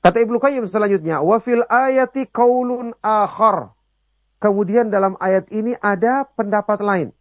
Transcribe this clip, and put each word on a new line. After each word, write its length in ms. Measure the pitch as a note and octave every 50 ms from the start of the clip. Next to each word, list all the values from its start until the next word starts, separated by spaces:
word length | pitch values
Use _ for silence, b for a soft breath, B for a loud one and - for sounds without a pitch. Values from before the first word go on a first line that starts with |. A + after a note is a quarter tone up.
| _
Kata 160 | - F3+ A#3
Ibnu 240 | A#3 A3 A#3+ A#3 -
Qayyim 240 | C#4 C#4+ C4 A3+
selanjutnya, 560 | F#3 F3+ G#3+ G#3 G3+ G3 F#3+ D#3 E3 D#3+ D3 D3
"Wa 160 | E3 G#3+ A3+
fil 240 | - B3 A#3+ A#3 A#3 -
ayati 560 | A3 A#3+ C4 C4 C4 C4 C4 B3 _ C4+ C4
qaulun 640 | - _ - A#3+ A#3+ B3 B3+ B3+ B3 B3 A#3+ B3 A#3 - _
akhar." 680 | - G#3 A3 G#3+ G3+ - - - A3 A3 G3+ E3 B2 F#2+ _ _ _ _ _ _ _ _ _ _ _ _ _
Kemudian 560 | _ - G#3 G3 G3 G3+ F3 G3+ A#3+ A#3+ A3 G3+
dalam 240 | G3+ G3 G3 F#3+ - F3+
ayat 260 | F#3+ F#3+ F#3+ F#3 _
ini 240 | - G#3+ G#3+ A#3+ B3 -
ada 480 | - G#3 G3+ F#3 F#3 A#3 B3+ C#4 C4+
pendapat 560 | - _ - A3 G3+ G3+ G#3 G3+ - G#3 G3+ G#3
lain. 260 | G3+ G3 F#3 D3+ A#2 - _